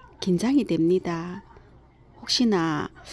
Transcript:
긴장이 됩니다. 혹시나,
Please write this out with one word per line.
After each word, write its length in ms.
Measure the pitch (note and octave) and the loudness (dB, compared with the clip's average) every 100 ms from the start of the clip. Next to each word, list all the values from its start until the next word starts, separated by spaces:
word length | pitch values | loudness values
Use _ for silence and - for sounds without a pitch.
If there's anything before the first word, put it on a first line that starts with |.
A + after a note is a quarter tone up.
| - - | -20 -8
긴장이 440 | - F3 A3+ C#4 G#3+ | -2 0 2 2 2
됩니다. 800 | E3 D#3+ F#3 F3 E3+ F3 F#3+ - - - - - _ - - | 2 2 2 0 -6 -8 -12 -16 -20 -20 -20 -20 _ -20 -16
혹시나, 680 | - - A#3+ G3 E3 D3+ - - - | -4 0 2 2 0 -2 -6 -12 -18